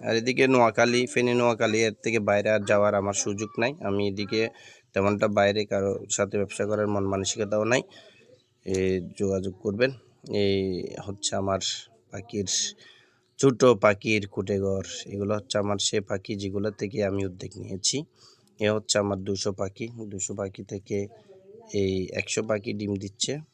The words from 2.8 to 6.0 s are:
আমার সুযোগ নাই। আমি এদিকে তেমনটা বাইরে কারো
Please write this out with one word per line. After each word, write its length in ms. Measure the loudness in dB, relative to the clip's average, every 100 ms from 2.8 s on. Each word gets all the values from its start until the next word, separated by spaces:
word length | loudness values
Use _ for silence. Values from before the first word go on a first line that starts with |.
| 4 2
আমার 140 | 0 -2
সুযোগ 280 | -4 -4 -6 -2
নাই। 100 | -2 -2 -4
আমি 140 | 0 -2
এদিকে 300 | -2 -2 0 -2 -6 -20 -20 _
তেমনটা 340 | 0 2 2 2 4
বাইরে 240 | 4 2 0
কারো 200 | 0 0 -2